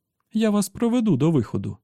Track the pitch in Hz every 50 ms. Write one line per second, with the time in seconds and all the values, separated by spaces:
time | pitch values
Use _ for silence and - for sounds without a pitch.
0 | _ _ _ _ _ _ - 214 220 214 208 208 196 - - - 240 233 240 254
1 | 220 214 160 120 143 170 165 135 107 - - 98 98 104 104 -